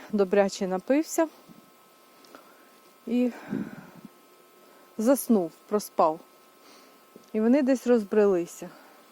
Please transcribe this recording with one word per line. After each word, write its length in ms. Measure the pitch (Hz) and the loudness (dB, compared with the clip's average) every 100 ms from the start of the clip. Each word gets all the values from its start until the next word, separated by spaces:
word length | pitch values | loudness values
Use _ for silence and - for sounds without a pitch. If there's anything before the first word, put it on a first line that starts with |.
| - | -4
добряче 560 | 208 190 202 196 - 185 | -2 2 2 2 0 -4
напився 600 | 185 - 277 320 - 320 - - - - _ _ _ _ _ - - - - _ _ _ _ - | -4 0 0 0 -2 -4 -6 -20 -20 -20 _ _ _ _ _ -20 -20 -20 -20 _ _ _ _ -6
і 240 | 240 247 - - - - - - - - _ _ - _ _ - - - - | -2 -2 -4 -8 -8 -8 -14 -20 -20 -20 _ _ -20 _ _ -20 -20 -14 -2
заснув, 540 | 220 269 - 220 165 - - | 2 2 2 0 0 -8 -6
проспав. 520 | 208 - - 170 165 - - _ _ - - - - _ - - | -6 -4 0 2 0 -10 -20 _ _ -20 -20 -20 -20 _ -20 -10
І 80 | 214 | -2
вони 200 | 226 277 | 2 4
десь 260 | 262 262 240 | 2 0 2
розбрелися. 840 | 240 202 214 202 180 170 - 180 - - - - | 0 2 2 2 2 -2 -10 -18 -20 -20 -20 -20